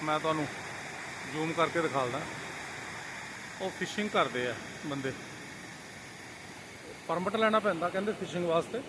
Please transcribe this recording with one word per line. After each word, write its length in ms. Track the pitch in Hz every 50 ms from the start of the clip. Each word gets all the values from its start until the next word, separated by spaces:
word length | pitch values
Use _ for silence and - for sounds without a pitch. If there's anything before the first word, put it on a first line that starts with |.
| 147
ਮੈਂ 160 | 156 151 151
ਤੁਹਾਨੂੰ 260 | 151 160 156 156 151 - - - - - - - - - - - - - - - - 135 131
ਜ਼ੂਮ 180 | 156 156 160 160
ਕਰਕੇ 280 | 160 165 151 - 170
ਦਿਖਾ 200 | 165 156 123 139 131
ਦਿੰਦਾ। 160 | 123 123 143 165 - - - - - - - - - - - - - - - - - - - - - - - - - - -
ਉਹ 80 | 196 190
ਫਿਸ਼ਿੰਗ 400 | 180 - 190 175 - - 208 214
ਕਰਦੇ 360 | - 202 165 131 117 123 123 123
ਆ 60 | 117 101 - - - - -
ਬੰਦੇ, 260 | 156 143 139 131 135 127 - - - - - - - - - - - - - - - - - - - - - - - - - - - - - - - - - - - - - - -
ਪਰਮਿਟ 280 | 165 170 185 196 202
ਲੈਣਾ 240 | 220 220 220 214 220
ਪੈਂਦਾ 300 | 202 208 180 165 165 180
ਕਹਿੰਦੇ 240 | 180 190 196 208 214 -
ਫਿਸ਼ਿੰਗ 260 | 190 165 147 180 175
ਵਾਸਤੇ। 360 | 170 160 170 160 - - 233 269